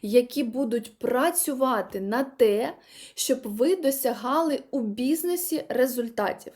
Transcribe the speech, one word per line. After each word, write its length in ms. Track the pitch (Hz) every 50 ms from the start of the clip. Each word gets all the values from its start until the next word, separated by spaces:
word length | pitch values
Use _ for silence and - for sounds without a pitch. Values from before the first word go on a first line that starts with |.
які 420 | - 208 214 247 240 247 - 285 285
будуть 560 | 226 226 254 277 226 226 233 220 - - _
працювати 1000 | - 233 233 247 277 339 349 339 - - 277 254 269 262 254 214 185 - - 196
на 220 | 190 196 214 247 277
те, 500 | 269 - _ 247 220 202 208 240 302 - - _ _ - - - - -
щоб 280 | - - - 269 247 -
ви 320 | 220 202 214 247 320 381
досягали 840 | 381 311 269 269 269 - 247 233 208 208 247 269 311 330 320 294 240 - -
у 80 | - 277
бізнесі 880 | 233 214 202 220 247 262 311 320 320 349 359 349 349 - 320 302 - -
результатів. 840 | - 240 254 269 240 247 233 226 233 - 208 185 - - - - -